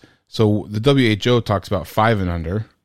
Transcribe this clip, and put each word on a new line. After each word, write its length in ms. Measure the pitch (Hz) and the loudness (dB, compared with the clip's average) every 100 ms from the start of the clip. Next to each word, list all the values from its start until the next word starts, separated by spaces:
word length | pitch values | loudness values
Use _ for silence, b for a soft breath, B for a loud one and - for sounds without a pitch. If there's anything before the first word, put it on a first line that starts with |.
| b b b | b b b
so 380 | - 107 104 - | 0 2 2 -2
the 100 | 104 | -2
W 280 | 123 139 120 | 2 2 2
H 180 | 104 123 | 2 2
O 120 | 123 | 0
talks 260 | - 101 - | 2 -2 -2
about 180 | 95 73 | -6 -2
five 340 | - 110 107 | 0 2 2
and 100 | 92 | -2
under, 360 | 85 82 101 110 _ | -4 -4 -6 -8 _